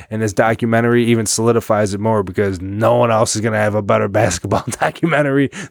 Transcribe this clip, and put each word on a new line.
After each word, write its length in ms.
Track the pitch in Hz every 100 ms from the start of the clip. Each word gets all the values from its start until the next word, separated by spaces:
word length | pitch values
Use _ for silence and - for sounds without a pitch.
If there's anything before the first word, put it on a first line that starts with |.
| -
and 120 | 110
his 120 | 110
documentary 720 | 98 113 113 117 113 120 120 117
even 200 | 117 107
solidifies 680 | - 113 117 - 107 104
it 60 | 101
more 220 | 110 107
because 380 | 92 92 101 92
no 360 | 95 101 113 120
one 160 | 120
else 240 | 110 - 110
is 60 |
gonna 160 | 110 110
have 180 | 107 104
a 60 |
better 260 | 101 110 107
basketball 540 | 104 110 87 101 104 -
<laughs> 140 | -
documentary 720 | 156 - 165 147 143 139 135 - 170